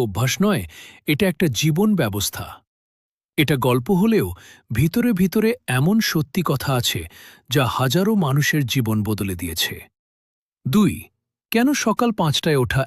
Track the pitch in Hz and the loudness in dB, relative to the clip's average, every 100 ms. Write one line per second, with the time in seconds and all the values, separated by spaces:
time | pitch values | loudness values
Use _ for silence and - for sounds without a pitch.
0 | 117 95 127 - 127 160 87 - - - | 0 0 -2 0 0 0 -4 -12 -20 -10
1 | - 151 190 - 165 113 156 156 214 196 | -4 0 0 0 -2 0 0 2 2 2
2 | 113 101 - - - - _ _ _ _ | 0 -2 -6 -8 -14 -16 _ _ _ _
3 | _ _ _ - 151 143 127 127 123 185 | _ _ _ -2 0 2 2 0 2 2
4 | 220 214 95 90 - - - 107 160 240 | 4 2 0 -6 -18 -20 -6 0 0 2
5 | 240 185 185 220 220 240 - 127 151 220 | 0 2 2 2 0 -2 -2 0 2 2
6 | - 165 - - 160 139 - 127 - - | 2 -2 -2 -2 -2 -2 -2 -2 -2 -4
7 | 80 - - - - 135 117 - 131 160 | -8 -16 -20 -20 -4 0 0 0 0 0
8 | 202 220 147 135 147 156 127 139 113 107 | 2 2 2 0 0 0 0 0 0 0
9 | 107 107 98 87 87 85 - 92 - _ | -2 -4 -4 -6 -6 -6 -6 -8 -16 _
10 | _ _ _ _ _ _ 131 185 185 - | _ _ _ _ _ _ 0 2 2 0
11 | - _ _ _ _ 220 262 277 - 202 | -10 _ _ _ _ 0 2 2 0 0
12 | 240 208 160 - 170 143 120 131 | 0 0 0 0 0 0 0 -2